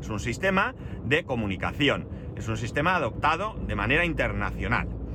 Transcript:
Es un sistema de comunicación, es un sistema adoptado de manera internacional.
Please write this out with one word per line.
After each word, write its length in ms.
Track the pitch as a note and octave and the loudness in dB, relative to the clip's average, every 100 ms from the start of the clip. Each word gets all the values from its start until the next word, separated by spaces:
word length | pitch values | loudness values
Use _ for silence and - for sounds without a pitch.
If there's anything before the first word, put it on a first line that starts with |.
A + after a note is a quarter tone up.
Es 80 | - | -4
un 120 | G#2 | -4
sistema 560 | A#2+ A2+ F#3+ F#3+ A#3 B3+ - - | -2 0 2 4 2 -2 -10 -6
de 200 | A2+ D3+ | 2 2
comunicación, 840 | - B2 G2+ F#2 G2 F#2+ C#3+ G2 - - - - | 2 -2 0 -2 -2 2 4 2 -2 -8 -8 -6
es 100 | G#2+ | -4
un 100 | G#2+ | -2
sistema 380 | A2 C#3+ E3+ | -2 2 2
adoptado 600 | F3+ A#2+ - D3+ E3 G#3+ - - | 2 0 0 0 2 -2 -4 -4
de 80 | |
manera 300 | G#2+ G#2+ D3+ | 0 2 4
internacional. 840 | F3 C3+ A#2+ G2+ G2 - F#2+ A2+ F2 - - | 2 2 0 0 -2 -2 0 0 0 -6 -6